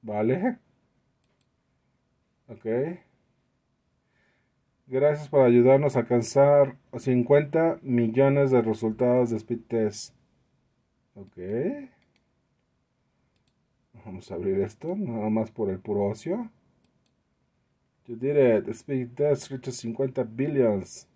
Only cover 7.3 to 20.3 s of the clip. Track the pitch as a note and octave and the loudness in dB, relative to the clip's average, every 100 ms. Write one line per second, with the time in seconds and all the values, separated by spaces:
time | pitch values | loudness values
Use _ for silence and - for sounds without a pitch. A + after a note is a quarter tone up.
7.3 | C#3+ D3 D#3+ E3 - C3+ A#2+ A#2 A2+ C#3 | 2 2 0 0 -2 -2 0 0 2 2
8.3 | C#3 C#3 B2+ A2 G#2+ A2+ A2 B2 B2 A#2+ | 4 2 2 0 -2 -4 -2 0 2 0
9.3 | A2 - A2+ - A#2 G#2+ G2+ - _ _ | -2 -6 -10 -4 -2 -2 -4 -16 _ _
10.3 | _ _ _ _ _ _ _ _ - F#2 | _ _ _ _ _ _ _ _ -20 -20
11.3 | - F2+ A2 E3+ C#4+ C4+ _ _ _ _ | -14 -6 -4 -4 -6 -14 _ _ _ _
12.3 | _ _ _ _ _ _ _ _ _ _ | _ _ _ _ _ _ _ _ _ _
13.3 | _ _ _ _ _ _ A2 - F#2+ - | _ _ _ _ _ _ -20 -16 -16 -12
14.3 | F2 F#2+ F#2+ G2 - D#3 F#3+ F#3 A2+ G#2+ | -8 -4 -2 -2 -6 -10 -6 -6 -4 -2
15.3 | A2 A2 - G#2 F#2+ - G2+ G2+ G#2+ - | -2 -4 -6 -6 -6 -6 -2 -2 -4 -6
16.3 | G3+ A3+ _ _ _ _ _ _ _ _ | -6 -8 _ _ _ _ _ _ _ _
17.3 | _ _ _ _ _ _ _ - A2+ C3 | _ _ _ _ _ _ _ -16 -6 0
18.3 | C#3+ B2+ A2 - B2 - C3+ A#2+ B2 D3 | 4 4 4 0 -12 -6 -6 -6 -2 0
19.3 | C#3 - C3+ C3+ A#2+ A#2 A2+ C3+ C3 A2+ | 0 -4 -10 -10 -10 -8 -4 -4 -4 -6